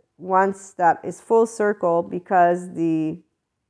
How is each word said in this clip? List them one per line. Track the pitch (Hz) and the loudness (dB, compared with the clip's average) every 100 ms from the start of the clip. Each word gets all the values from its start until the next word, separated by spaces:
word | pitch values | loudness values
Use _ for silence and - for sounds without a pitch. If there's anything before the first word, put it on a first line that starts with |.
| _ _ | _ _
once | 185 190 196 196 - - | -2 0 0 -2 -14 0
that | 170 - | 0 0
is | - 170 | -4 -12
full | - 226 226 | 0 2 2
circle, | - 208 202 175 170 | 0 -2 0 0 -2
because | 185 180 175 190 175 180 180 | -2 -10 -2 2 4 2 -4
the | 175 165 160 156 175 _ _ _ _ _ | -4 -2 -2 -4 -8 _ _ _ _ _